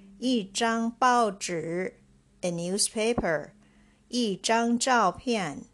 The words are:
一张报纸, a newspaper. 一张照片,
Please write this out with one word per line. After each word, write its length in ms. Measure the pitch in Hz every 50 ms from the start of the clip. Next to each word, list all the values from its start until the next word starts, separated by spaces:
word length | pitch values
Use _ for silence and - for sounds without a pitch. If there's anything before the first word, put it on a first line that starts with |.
| - - - -
一 240 | 226 254 254 233
张 480 | 185 196 - - 233 226 226 226 226 233
报 380 | 233 - 262 254 247 240 233 208
纸, 640 | 196 202 - - 180 160 151 165 170 180 185 - - - - _ _ _ _ _ _ _
a 80 | - 180
newspaper. 1000 | 170 170 170 175 190 208 - - - 226 214 233 240 - - 175 156 147 147 - - - _ _ _ _ - _ _ _ _ _
一 300 | - 247 240 208 190 190
张 420 | - - 226 226 233 233 240 233
照 320 | - 269 254 233 214 180
片, 540 | 262 - - 262 233 214 180 151 139 - - -